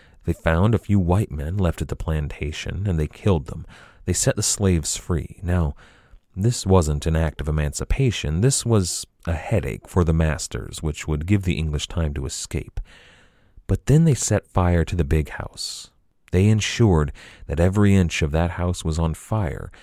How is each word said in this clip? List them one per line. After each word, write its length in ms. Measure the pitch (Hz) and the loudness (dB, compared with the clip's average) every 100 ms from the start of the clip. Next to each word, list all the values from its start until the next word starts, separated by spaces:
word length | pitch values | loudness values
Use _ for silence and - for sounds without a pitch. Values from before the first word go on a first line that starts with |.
| _ - - | _ -10 -6
They 60 | |
found 440 | 85 82 82 104 110 | -2 0 2 4 2
a 20 | |
few 220 | - 101 | 2 0
white 320 | 85 90 - | 2 0 0
men 240 | 71 73 101 | -6 -6 -2
left 260 | 90 - | 0 -2
at 60 | 73 | -6
the 80 | - | -6
plantation, 920 | - 78 73 - 76 78 - 82 101 | -2 -2 -4 -6 -8 -8 -8 -4 -2
and 140 | 82 | -2
they 80 | 76 | -2
killed 380 | - 107 85 69 | -2 0 0 0
them. 200 | 82 - - - - | -10 -14 -20 -20 -12
They 80 | - | -6
set 240 | 87 - 101 | -2 0 0
the 60 | |
slaves 520 | - - 101 87 73 - | -2 0 2 2 0 -6
free. 440 | - 85 65 - | -4 -4 -6 -8
Now, 320 | 87 90 78 - - _ _ - _ - | -2 0 0 -2 -14 _ _ -20 _ -2
this 280 | 107 123 | 0 0
wasn't 420 | 95 95 78 73 80 | 4 4 4 0 0
an 100 | 80 | 0
act 240 | 80 - | 0 -2
of 80 | 71 | -2
emancipation. 920 | 76 73 - - - 131 - - 80 | 0 -2 -4 -2 0 0 0 -2 0
This 220 | 127 131 | 2 0
was 420 | 117 110 87 - - _ - | 2 2 0 -4 -12 _ -6
a 80 | |
headache 540 | 82 - 95 64 50 - | -6 -2 -2 -2 -8 -2
for 160 | - | 2
the 100 | 82 | 4
masters, 720 | 82 80 71 - - - - | 4 2 0 -6 -10 -10 -8
which 240 | 80 73 - | -6 -6 -4
would 180 | 76 85 | -4 0
give 160 | 104 | 0
the 160 | 90 - | 0 -2
English 300 | 78 73 - | -2 -4 -4
time 260 | - 78 | -2 -2
to 120 | 69 65 | -4 -6
escape. 540 | - - - - - - - - - _ _ _ - - | -8 -8 -8 -8 -10 -12 -16 -20 -20 _ _ _ -16 -4
But 200 | 95 - | -2 4
then 180 | 147 | 4
they 100 | 165 | 6
set 320 | 127 - 104 - | 2 2 0 0
fire 380 | - 90 87 | 0 2 2
to 100 | 78 | 2
the 100 | 87 | -2
big 260 | 71 80 73 | 2 0 0
house. 600 | - - - - - - _ _ _ _ | -6 -12 -12 -12 -12 -18 _ _ _ _
They 140 | 90 104 | 2 4
ensured 680 | 107 - - 113 80 73 - - - - | 4 0 2 4 4 2 -4 -18 -18 -6
that 120 | 71 | 0
every 380 | 90 101 101 98 | 2 4 4 4
inch 260 | 85 - | 2 0
of 80 | 76 | 0
that 220 | 78 85 | 0 0
house 320 | 82 87 90 | -2 -4 -2
was 160 | 82 78 | -4 -2
on 140 | 82 | -2
fire 580 | 78 - 110 87 53 50 - | -4 -4 -4 -2 -6 -12 -18